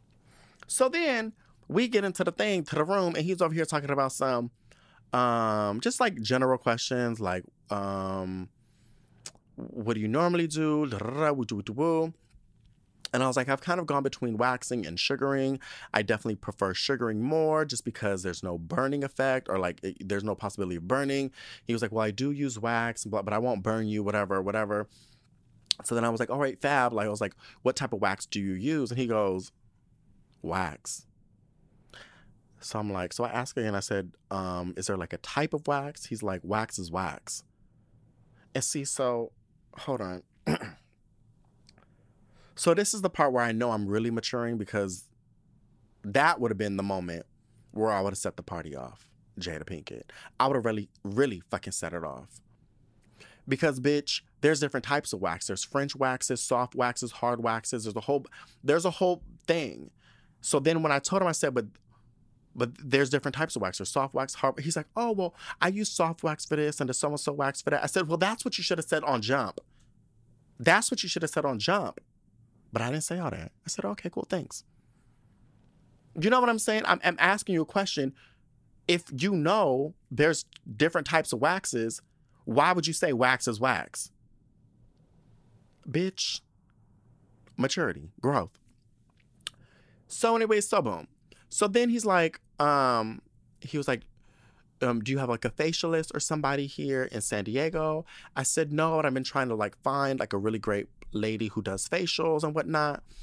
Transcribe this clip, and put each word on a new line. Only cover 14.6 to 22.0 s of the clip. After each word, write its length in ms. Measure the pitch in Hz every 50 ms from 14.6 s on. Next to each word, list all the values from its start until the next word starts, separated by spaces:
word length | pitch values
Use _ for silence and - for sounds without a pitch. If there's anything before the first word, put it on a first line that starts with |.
| - - 123 120 95
and 140 | 78 85 87
sugaring. 600 | - - 139 123 135 139 139 135 135 135 135 135 - - - - - - -
I 100 | 104 107
definitely 320 | 104 113 107 - 113 107
prefer 400 | - - - 101 - 101 95 92
sugaring 480 | - - - 139 123 120 113 107 107 113
more 420 | 139 156 160 160 156 156 156 156
just 200 | 143 123 117 -
because 400 | 120 110 - 117 101 98 92 90
there's 180 | 92 87 - -
no 160 | 95 87 85
burning 460 | 85 82 85 - 131 135 143 143 139
effect 440 | 135 - - 135 135 131 131 - -
or, 80 | 95
like, 220 | 95 90 87 82 - -
it, 240 | 95 87 - 98 95
there's 160 | 101 101 101
no 100 | 107 98
possibility 420 | - - 101 - - 98 90 87
of 120 | 85 82 90
burning." 420 | 127 135 139 139 139 139 139 135 - - - - - - _
He 80 | - 117
was 80 | 113
like, 120 | 117 104 110
"Well, 120 | 110